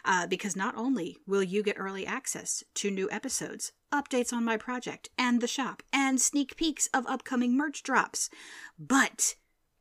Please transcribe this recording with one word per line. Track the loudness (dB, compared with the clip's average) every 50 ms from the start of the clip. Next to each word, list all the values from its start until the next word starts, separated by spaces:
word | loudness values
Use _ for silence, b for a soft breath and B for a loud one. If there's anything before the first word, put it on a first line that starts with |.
| B
uh, | 2 2 2 2
because | 0 -2 -2 -2 -4 -4
not | -2 -2 -4 -2 -2
only | -2 0 0 0 -2 -4 -8 -12 _
will | -2 0 2 2
you | 2 0 0 0
get | 0 -2 -2
early | -4 -6 -6 -8 -6
access | -6 -6 -6 -4 -6 -6 -6 -6 -6 -6 -6 -6 -8 _
to | -4 -4 -2
new | -2 0 -2 -2
episodes, | -2 -4 -4 -4 -4 -4 -6 -6 -8 -8 -10 -10 -12 _ _ _ -2
updates | -2 -2 0 0 0 0 0 0
on | -2 0
my | 0 0
project | -2 -2 -4 -6 -6 -6 -8 -10 -10 -14 -10 -2 2
and | 2 4 4 4 4
the |
shop, | 2 0 -2 -2 -2 -4 -8 -10 -2 0
and | 2 4 4 4 4
sneak | 2 2 2 2 0 0 -2
peeks | 0 0 0 2 0 -2 0 0
of | 0 0
upcoming | 0 -4 -4 -2 -2 0 2 4 4 4
merch | 4 2 0 -2 -6 -4
drops, | 2 4 4 4 2 -2 -4 -4 -4 B B B B B B B B B -18
but | 0 4 6 6 6 4 2 0 0 0 0 -4 _ _ _ _ _ _ _ _